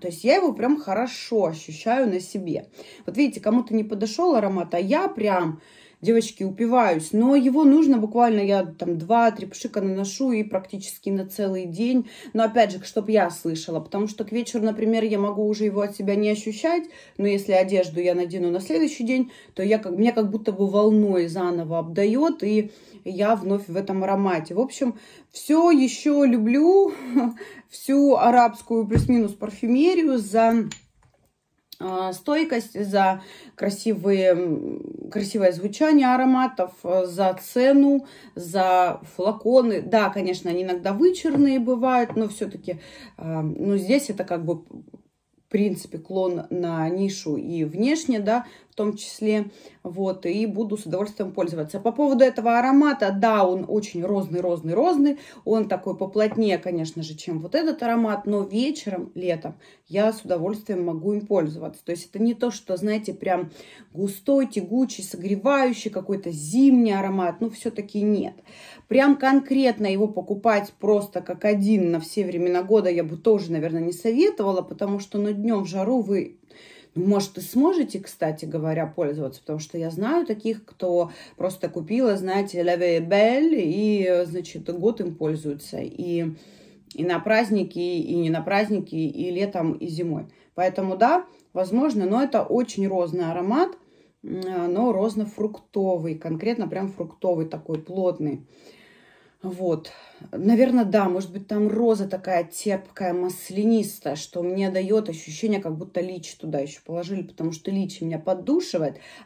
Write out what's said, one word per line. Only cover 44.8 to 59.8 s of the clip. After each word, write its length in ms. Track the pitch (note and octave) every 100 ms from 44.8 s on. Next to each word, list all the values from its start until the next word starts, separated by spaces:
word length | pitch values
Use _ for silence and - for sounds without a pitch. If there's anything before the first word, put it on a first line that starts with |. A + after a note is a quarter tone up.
| - - _ _ _ _ _
принципе, 480 | G3+ G#3 F3 - D#3+
клон 440 | - F#3+ F#3 F3 -
на 380 | F3+ F3 E3 D#3+
нишу 460 | F#3 G3 F#3+ D#3+ C#3+
и 280 | - E3+
внешне, 540 | D3+ F3 B3 D#4+ E4 A3
да, 260 | G3+ A#3+ A#3+ - _
в 40 | -
том 180 | G#3 G#3
числе, 540 | - - G#3+ G#3+ G3+ - - _
вот, 420 | F3+ F3+ F#3+ F#3
и 220 | F3 G3 A3
буду 300 | G3 A3 G#3
с 100 | E3
удовольствием 460 | F3+ G#3 - F#3+
пользоваться. 480 | - E3+ D#3+ D#3 G3
По 100 | A#3
поводу 320 | A#3 D4 B3+
этого 360 | C4 B3 A3+ A#3
аромата, 500 | B3+ C#4 D4 C4+ G3
да, 320 | G3 A3+ G#3+
он 200 | F#3 F#3 -
очень 380 | G#3+ G#3 E3+
розный, 360 | F3+ G3+ D#3+ F3
розный, 320 | F3+ E3+ D#3+
розный, 440 | F3+ E4 D#4 C#4+ C#4+ - -
он 240 | - A3 G#3
такой 280 | F#3 G3 E3+
поплотнее, 600 | G3 G#3 G#3+ A3 G#3+ E3+
конечно 440 | F3+ E3+ D#3+ E3
же, 140 | D#3+ D#3
чем 240 | - D#3+
вот 160 | F3 D4
этот 260 | D#4+ -
аромат, 420 | A#3 A#3 A3 G3+ G3+
но 160 | G#3
вечером, 640 | F#3+ G#3 C4+ D#4 G#3 F#3 - -
летом 400 | F3+ E3 E3+ - - _